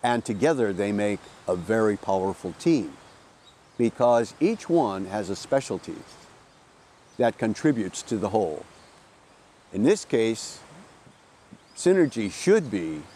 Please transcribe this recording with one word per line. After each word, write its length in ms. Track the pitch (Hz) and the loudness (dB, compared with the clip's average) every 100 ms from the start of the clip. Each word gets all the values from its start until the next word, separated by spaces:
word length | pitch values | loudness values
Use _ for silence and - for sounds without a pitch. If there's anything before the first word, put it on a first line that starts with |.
And 220 | 123 120 - | 2 0 -2
together 480 | 104 139 147 110 | 0 2 2 0
they 180 | 92 104 | 0 -2
make 280 | 104 104 101 - - - | 0 0 -2 -8 -12 -4
a 80 | 92 | -4
very 400 | 85 113 110 101 | 0 2 2 0
powerful 580 | - 95 95 92 92 | -2 0 0 -4 -10
team 400 | 85 170 156 80 69 - - - _ - _ _ - | -4 0 2 0 -10 -20 -20 -20 _ -20 _ _ -2
because 560 | 120 - 123 117 113 - | -2 2 4 4 2 -2
each 300 | 175 226 - | -2 -2 0
one 360 | 170 120 95 95 | 2 2 -2 -6
has 240 | 104 95 | -6 -6
a 60 | 98 | -8
specialty 600 | - 139 - 95 - 80 - - - - - _ _ _ _ _ _ - | -2 -2 -2 -8 -8 -14 -16 -20 -20 -20 -20 _ _ _ _ _ _ 0
that 200 | 117 - | 0 2
contributes 640 | 113 104 156 127 92 - | -4 0 2 2 -2 -6
to 140 | - 110 | -6 -2
the 120 | 98 | 0
whole. 360 | 110 92 76 - - - - - _ _ _ _ _ _ | 0 -2 -4 -12 -20 -20 -20 -20 _ _ _ _ _ _
In 100 | 98 | 0
this 220 | 120 208 - | 2 2 0
case, 540 | 127 113 113 - - - - - - - _ _ _ _ - _ - | 0 0 -2 -8 -14 -20 -20 -20 -20 -20 _ _ _ _ -20 _ -2
synergy 560 | 175 190 151 117 104 | 2 4 4 0 -4
should 380 | - - 220 147 | -2 2 2 2
be 320 | 101 80 78 - | -4 -4 -8 -12